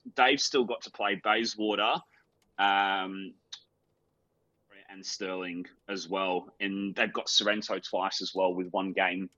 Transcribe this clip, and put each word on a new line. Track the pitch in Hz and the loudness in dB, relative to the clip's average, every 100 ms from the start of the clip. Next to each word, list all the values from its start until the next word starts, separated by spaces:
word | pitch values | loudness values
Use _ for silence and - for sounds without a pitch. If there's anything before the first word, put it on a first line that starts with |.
| - - | -8 2
they've | 127 139 | 4 4
still | - 143 | 2 2
got | 113 120 | 2 -2
to | - | -8
play | - 101 98 | -4 -2 0
Bayswater, | 107 107 117 107 107 104 107 160 - _ _ _ _ - | 2 2 0 -2 0 2 2 0 -4 _ _ _ _ 0
um, | 101 98 98 98 95 98 95 - _ - _ _ _ _ _ _ _ _ _ _ _ 98 98 | 4 4 4 2 -2 -6 -10 -14 _ -20 _ _ _ _ _ _ _ _ _ _ _ -20 -20
and | 95 95 | -14 -10
Sterling | - 95 92 92 87 90 - - | -6 -4 -4 -4 -6 -8 -12 -8
as | 101 90 | -8 -4
well. | 95 95 90 - - | -2 2 0 -2 -4
And | 101 98 101 95 | -4 -2 -4 0
they've | 113 | -2
got | - - | -2 0
Sorrento | - 104 107 104 95 | 2 2 0 -2 -6
twice | - 95 95 - | -2 -2 0 -2
as | 92 95 | -4 2
well, | 92 | 2
with | 90 90 | 2 -2
one | 98 95 | -2 0
game | 92 92 90 92 | 2 2 0 -6